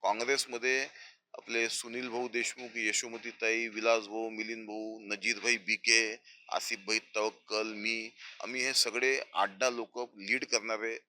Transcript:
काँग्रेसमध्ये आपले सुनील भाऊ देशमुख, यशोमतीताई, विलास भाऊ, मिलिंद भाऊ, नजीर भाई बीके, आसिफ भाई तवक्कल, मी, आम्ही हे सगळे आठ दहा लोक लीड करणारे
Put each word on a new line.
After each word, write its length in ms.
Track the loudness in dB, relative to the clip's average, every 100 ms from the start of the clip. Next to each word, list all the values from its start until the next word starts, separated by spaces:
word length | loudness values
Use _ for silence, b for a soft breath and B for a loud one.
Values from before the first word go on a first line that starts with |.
काँग्रेसमध्ये 840 | 2 2 2 2 0 -2 2 2 0 B B B _
आपले 360 | -18 -4 0 2
सुनील 400 | 0 -4 -6 -4
भाऊ 180 | -2 0
देशमुख, 400 | 0 -2 -4 -8 -2
यशोमतीताई, 920 | 0 0 -2 -6 -10 -2 0 2 0
विलास 400 | 0 4 4 2
भाऊ, 220 | -4 -4
मिलिंद 380 | -4 -6 -8 -8
भाऊ, 320 | -8 -8 -10
नजीर 380 | -8 -4 -2 0
भाई 180 | 2 2
बीके, 640 | 2 -2 6 6 6 -2 B B B
आसिफ 300 | -4 -2 -6 -2
भाई 120 | -2 -2 0
तवक्कल, 520 | 0 -2 -4 -2 -2
मी, 420 | -2 -4 -4 -6 -14 B B
आम्ही 200 | -8 -2
हे 100 | 0
सगळे 480 | 4 2 4 2 2 0
आठ 240 | 0 0 2
दहा 120 | 0
लोक 300 | 0 -6 -6 -8 -8
लीड 280 | -2 -2 0
करणारे 540 | -2 -2 -4 -2 -6